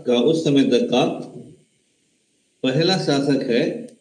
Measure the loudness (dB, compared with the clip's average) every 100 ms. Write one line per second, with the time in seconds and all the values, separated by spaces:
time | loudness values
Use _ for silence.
0 | -2 0 2 0 2 2 4 2 2 0
1 | -2 -4 -12 -16 -20 -20 _ _ _ _
2 | _ _ _ _ _ _ -2 0 2 0
3 | 0 0 0 0 0 0 0 -4 -12 -20